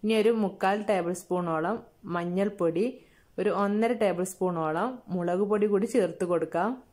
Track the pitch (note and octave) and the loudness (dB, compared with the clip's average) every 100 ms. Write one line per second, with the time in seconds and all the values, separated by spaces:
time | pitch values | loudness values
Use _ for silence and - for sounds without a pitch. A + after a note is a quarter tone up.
0 | G#3+ A3 G#3+ A3+ G3+ G3 F#3+ G#3 G#3 G3 | 2 4 4 4 0 0 0 0 0 0
1 | E3+ F3+ - F3+ F3 D#3+ E3+ A3+ - _ | 0 -4 -2 -2 0 0 -2 -4 -8 _
2 | - F3 F3 F3+ G3+ G3+ - E3+ A#3 C#4 | -6 -4 -2 0 -2 0 0 2 -2 -4
3 | - _ _ - G#3 F3+ G3+ G#3 A#3 A3+ | -18 _ _ -2 -2 0 0 2 2 2
4 | G#3 F3 F#3 - F#3 E3+ D#3 D#3 A3+ B3+ | 0 0 -4 -2 -2 0 -2 0 -2 -6
5 | - F3+ F3 F3+ G#3 G#3 G#3 G3+ A3+ B3 | -6 -4 0 0 0 2 2 2 2 2
6 | F3+ E3+ F3+ E3+ E3 E3 G3 B3+ - | 0 -2 0 0 0 -2 -2 -4 -12